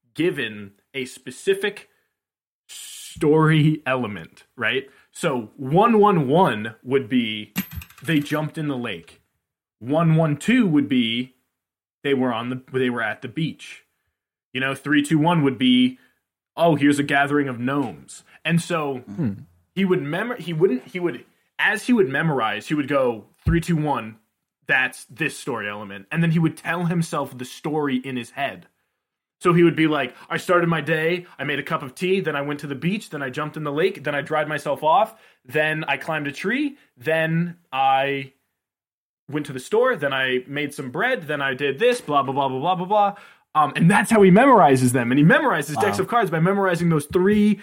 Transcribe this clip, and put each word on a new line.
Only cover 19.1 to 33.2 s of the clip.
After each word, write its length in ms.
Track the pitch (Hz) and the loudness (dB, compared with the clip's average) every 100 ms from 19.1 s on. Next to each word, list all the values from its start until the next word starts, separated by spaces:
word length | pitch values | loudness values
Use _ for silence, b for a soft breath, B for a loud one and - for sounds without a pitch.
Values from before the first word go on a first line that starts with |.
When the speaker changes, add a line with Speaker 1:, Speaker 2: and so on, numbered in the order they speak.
| 190 127 98 - _ _ - | -6 -4 -6 -14 _ _ -2
Speaker 1:
he 80 | 190 | 0
would 160 | 180 | 0
mem-, 360 | 143 170 233 247 | -2 -4 -6 -8
he 140 | 170 | -6
wouldn't, 320 | 160 196 254 - | 0 0 0 -6
he 120 | 180 | -6
would, 260 | 170 123 - _ _ - | -6 -6 -14 _ _ -2
as 260 | 170 214 - | 0 0 0
he 60 | |
would 140 | 240 185 | 2 2
memorize, 580 | 143 165 135 110 104 - | 0 0 0 0 -4 -4
he 60 | |
would 140 | 151 131 | -4 0
go, 380 | 143 127 113 - _ - | 0 0 -2 -8 _ -2
"Three 160 | 170 | 0
two 140 | 165 165 | 0 -2
one, 420 | 151 123 110 110 _ _ _ _ - | -2 -4 -6 -16 _ _ _ _ -2
that's 380 | 135 127 - - | 0 0 -6 -16
this 320 | 131 151 - | -6 -6 -6
story 300 | - 117 104 | -6 -6 -6
element." 380 | 104 104 98 98 | -8 -12 -14 -8
And 100 | 160 | -2
then 80 | 165 | 0
he 80 | 165 | 2
would 180 | 160 156 | 0 -2
tell 280 | 170 170 175 | -6 -4 -2
himself 520 | 175 165 156 139 127 | -2 -2 -4 -6 -8
the 80 | 123 | -14
story 520 | - 156 151 147 127 | -10 -6 -4 -2 -2
in 180 | 135 127 | -4 -10
his 160 | 117 | -10
head. 360 | 139 135 92 - _ _ _ _ _ _ _ | -8 -8 -8 -18 _ _ _ _ _ _ _
So 140 | 185 | 0
he 80 | 170 | 4
would 140 | 170 147 | 4 4
be 100 | 160 | 0
like, 300 | 151 127 - B | 0 -4 -8 B
"I 60 | 165 | -6
started 300 | - 175 170 | 0 2 2
my 140 | 165 | 0
day, 460 | 147 160 160 180 175 B | -2 -2 0 -2 -6 B
I 60 | |
made 160 | 143 143 | -6 -6
a 40 | |
cup 200 | - 160 | -4 -6
of 100 | 139 | -8
tea, 280 | - 180 196 | -6 -2 -2
then 140 | 156 143 | -2 -4
I 60 | |
went 180 | 143 147 | -6 -8
to 60 | 151 | -8
the 60 | |
beach, 380 | 135 165 214 - | -6 -4 -4 -8
then 100 | 151 | -8